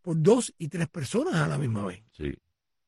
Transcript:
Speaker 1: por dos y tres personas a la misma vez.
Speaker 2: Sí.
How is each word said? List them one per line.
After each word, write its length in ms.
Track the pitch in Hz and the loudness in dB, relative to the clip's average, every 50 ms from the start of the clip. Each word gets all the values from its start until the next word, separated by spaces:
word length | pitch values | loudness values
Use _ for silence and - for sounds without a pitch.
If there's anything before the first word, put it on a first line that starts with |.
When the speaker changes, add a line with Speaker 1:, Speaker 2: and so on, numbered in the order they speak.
| - | -6
Speaker 1:
por 180 | 180 165 160 | -2 0 4
dos 320 | 151 190 233 254 226 - - - | 6 6 6 6 4 0 -6 -8
y 80 | 165 | -8
tres 220 | 147 - 170 170 - | -6 -4 -4 -4 -4
personas 480 | - 170 135 - - 220 302 359 269 | -4 -6 -8 -4 -2 0 0 0 0
a 100 | 165 147 | 0 0
la 100 | 156 147 | 0 0
misma 300 | 143 147 123 110 101 101 | -2 -2 -2 -2 -2 -4
vez. 160 | 95 87 101 - _ | -6 -8 -10 -16 _
Speaker 2:
Sí. 240 | _ - 76 71 65 - _ _ _ _ _ _ _ _ _ | _ -8 -6 -6 -6 -8 _ _ _ _ _ _ _ _ _